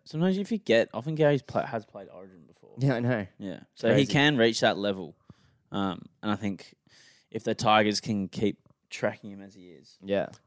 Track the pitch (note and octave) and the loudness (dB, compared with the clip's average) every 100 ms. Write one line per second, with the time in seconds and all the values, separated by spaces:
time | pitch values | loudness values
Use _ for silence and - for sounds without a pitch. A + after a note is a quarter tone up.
0 | - D#3 F3+ F#3+ G3 A3 - A2+ G2 A2 | -10 -2 0 0 -4 -4 2 2 2 -4
1 | C3+ D3+ D3 C#3+ - G#2 - A#2 - G#2 | -6 0 2 2 -2 -6 -4 -8 -12 -20
2 | F#2+ F2+ F#2+ F2+ B1+ _ - - C#3 A#2+ | -20 -20 -20 -20 -20 _ -18 -2 0 0
3 | A#2+ A#2 F#2 - G2 - - - A2+ A2 | 0 -2 -4 -10 -12 -12 -16 -2 2 4
4 | A#2 C#3+ D3 C3+ A#2 A2+ A#2 F2+ G2+ F#2+ | 4 4 4 4 2 4 0 2 -2 -4
5 | D#2 - _ - _ _ - G2+ F#2+ - | -8 -16 _ -20 _ _ -12 -6 -4 -6
6 | - _ G#2+ G#2 G#2 F#2 - _ _ _ | -14 _ -6 -4 -4 -6 -12 _ _ _
7 | _ _ _ A2+ A#2 G#2+ A2 G#2+ G#2+ G#2 | _ _ _ -8 -6 -2 4 4 4 0
8 | - G#2 F#2 - G#2 - _ _ _ - | -4 -4 -6 -2 -4 -4 _ _ _ -6
9 | A2 - G#2 G2 G2 G2+ F2+ D2 - _ | -6 -6 -16 -20 -20 -20 -20 -20 -20 _
10 | - G2 - - | -2 0 0 -10